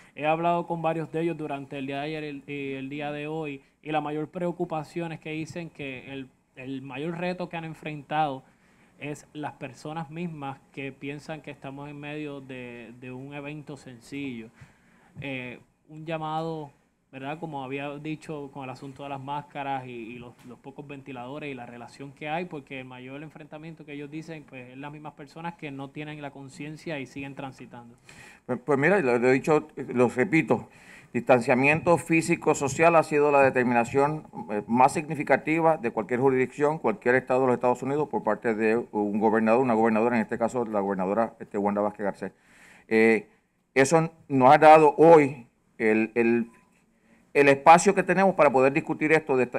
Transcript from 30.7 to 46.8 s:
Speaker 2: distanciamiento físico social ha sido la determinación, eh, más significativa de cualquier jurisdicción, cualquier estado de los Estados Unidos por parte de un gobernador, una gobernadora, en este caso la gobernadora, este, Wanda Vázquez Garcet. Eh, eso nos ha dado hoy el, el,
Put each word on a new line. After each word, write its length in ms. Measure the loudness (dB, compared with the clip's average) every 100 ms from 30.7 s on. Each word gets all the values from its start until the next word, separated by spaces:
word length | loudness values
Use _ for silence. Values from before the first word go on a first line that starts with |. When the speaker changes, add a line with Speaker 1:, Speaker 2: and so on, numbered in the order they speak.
| -20 -20 -20 -8
Speaker 2:
distanciamiento 840 | -2 4 4 4 2 4 2 2 2
físico 560 | 2 0 0 0 0
social 400 | 0 0 2 4
ha 80 | 6
sido 300 | 4 2 4
la 100 | 6
determinación, 880 | 6 4 2 2 2 2 0 -2 -10 -16 -6
eh, 100 | -6 0
más 240 | 4 4
significativa 840 | 4 -6 -4 0 0 0 2 2 2
de 140 | -2
cualquier 300 | -4 -4 0
jurisdicción, 580 | 2 2 -2 0 -2 0
cualquier 380 | -2 0 2 2
estado 240 | 2 0
de 60 | 2
los 60 |
Estados 280 | 2 0 0
Unidos 260 | -2 -4 -4
por 140 | -4
parte 320 | -2 -2 -2
de 220 | 0 2 0
un 420 | -2 -2 -2 2
gobernador, 420 | 2 2 4 2
una 140 | 2
gobernadora, 400 | 2 2 2 2
en 80 | 0
este 160 | -2 -2
caso 260 | -2 -2
la 140 | -4 -2
gobernadora, 560 | -2 -2 0 0 -2 -6
este, 180 | -8 -2
Wanda 220 | 0 0
Vázquez 240 | -2 -2
Garcet. 280 | -6 -6 -10 _ _ _ -20 -18 0
Eh, 420 | 4 4 4 -2 _ _ _ _
eso 380 | 2 4 4 2 -6 -2
nos 260 | 6 8
ha 40 | 10
dado 360 | 10 10 10 8
hoy 500 | 10 10 8 -2 -18 _ _ -2
el, 340 | 2 2 2
el, 340 | 2 2 2 -2 -12 _ _